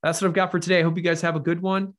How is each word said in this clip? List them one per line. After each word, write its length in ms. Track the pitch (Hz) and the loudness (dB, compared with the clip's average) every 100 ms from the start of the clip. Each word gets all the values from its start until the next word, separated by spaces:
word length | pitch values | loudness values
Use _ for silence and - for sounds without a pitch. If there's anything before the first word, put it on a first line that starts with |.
That's 180 | 156 165 | -4 0
what 80 | 190 | 0
I've 60 | |
got 160 | 185 185 | 2 2
for 80 | 175 | 0
today. 220 | 180 180 | 2 2
I 20 | |
hope 140 | 165 165 | 2 0
you 60 | |
guys 180 | 170 165 | 0 0
have 140 | 170 160 | -2 -2
a 40 | |
good 200 | 170 170 | -2 -2
one. 340 | 190 190 196 | -2 -2 -4